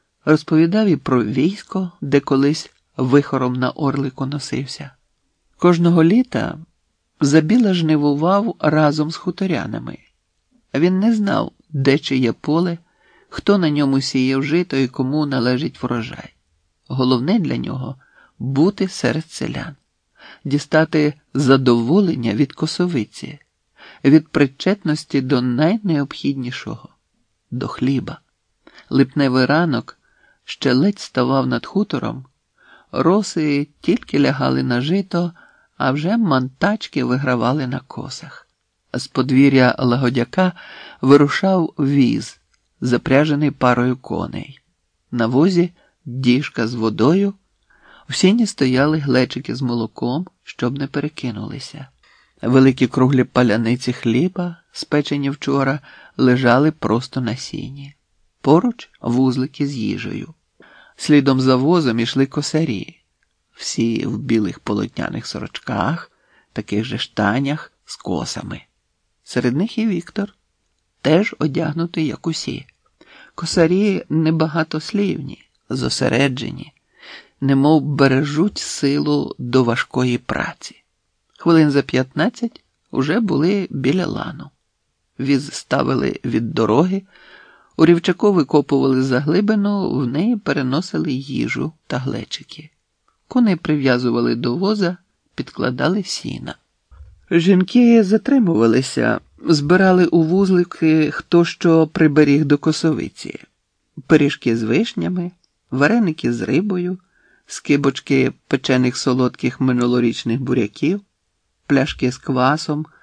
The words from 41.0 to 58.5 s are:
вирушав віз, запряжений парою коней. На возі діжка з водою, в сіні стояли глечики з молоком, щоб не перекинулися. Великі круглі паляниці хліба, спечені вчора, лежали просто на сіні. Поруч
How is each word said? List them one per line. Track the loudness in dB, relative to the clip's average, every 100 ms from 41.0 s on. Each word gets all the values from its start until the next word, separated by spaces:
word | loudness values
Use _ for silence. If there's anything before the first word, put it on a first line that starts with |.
вирушав | 4 6 6 0 0 0 -2 -4
віз, | -2 2 2 0 -8 -18 _ _ _ _
запряжений | -2 -2 2 2 2 0 -2
парою | 0 0 2 0 -4
коней. | -6 -6 -6 -10 -14 -20 _ _ _ _ _
На | -4 0
возі | 2 4 2 0 -4 _ _ -12
діжка | -2 2 2 0 -4 -4
з |
водою, | -2 -2 2 2 4 0 -4 _ _ _ _ _ -20 -10
в | 0
сіні | 2 4 0
стояли | 0 0 2 2 0
глечики | 0 0 0 -4 -8 -6
з |
молоком, | -4 -2 -4 -4 -4 -4 -6 _
щоб | -20 -6 -4 -4
не | -6
перекинулися. | -4 -6 -6 -8 -8 -10 -12 -14 -18 -20 _ _ _ _ _
Великі | 2 6 6 4 0
круглі | 2 2 4
паляниці | 2 2 2 2 0 -2 -4
хліба, | -4 0 0 0 -2 -8 -8 _
спечені | -16 -2 -2 0 -2 -4
вчора, | -4 -2 0 0 -4 -8 -20 -16 0
лежали | 2 4 4 4 2
просто | 0 -2 -2 -2 -6
на | -4 -6
сіні. | -8 -10 -10 -12 -18 _ _ _ _ _
Поруч | 2